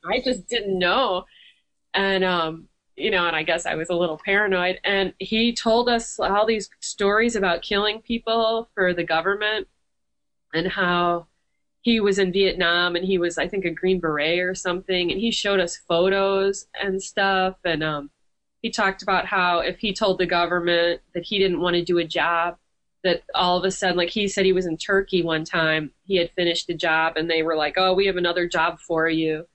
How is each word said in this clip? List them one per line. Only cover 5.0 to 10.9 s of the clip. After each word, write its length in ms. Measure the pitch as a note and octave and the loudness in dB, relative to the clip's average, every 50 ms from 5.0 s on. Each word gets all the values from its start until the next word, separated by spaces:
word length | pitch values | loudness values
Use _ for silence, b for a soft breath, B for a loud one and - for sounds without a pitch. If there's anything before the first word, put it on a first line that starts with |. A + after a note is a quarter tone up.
| F#3+ F3+ - - | 0 -2 -4 -8
he 320 | F#3+ - A3 A3 A#3 A#3+ A#3 | -8 -2 0 2 2 2 0
told 360 | - - A3+ A3 A#3 A#3+ B3 | 0 0 2 2 2 4 2
us 300 | A#3+ A#3 A3+ - - - | 2 0 0 -4 -6 -4
all 260 | - F#3+ G3 G#3 A3 | -2 0 2 2 2
these 240 | A3+ A3+ G#3+ F#3+ - _ _ | 2 2 0 -2 -8 _ _
stories 560 | - - - - G3+ G3+ G#3 G#3+ A#3 A#3+ A3 | -12 -10 -4 0 2 2 4 4 4 2 2
about 260 | G#3 G3 F3+ E3+ E3+ - | 0 0 0 0 -2 -2
killing 400 | - G#3 G3+ G#3 G#3 G#3 A3+ - | -2 0 0 0 0 -2 -4 -4
people 640 | - A#3 A3+ - A3+ A3+ A#3 A3+ A3 A3+ A3+ A#3 - _ | -6 -6 -4 -2 -2 0 2 2 2 0 -2 -4 -4 _
for 180 | G#3 F#3+ F3+ F3 | 0 0 2 2
the 120 | F3 E3 | 0 -2
government 640 | E3 D#3+ E3 E3 F#3+ G3+ G#3 G#3 G#3+ A3 G#3+ - - _ _ _ _ _ _ _ _ _ _ _ _ _ _ _ _ - | 0 0 0 2 0 0 0 0 -2 -2 -2 -6 -8 _ _ _ _ _ _ _ _ _ _ _ _ _ _ _ _ -4
and 140 | D#3+ D#3+ | -4 -2
how 600 | F#3 - G3+ F#3 F3 | -2 -2 0 0 0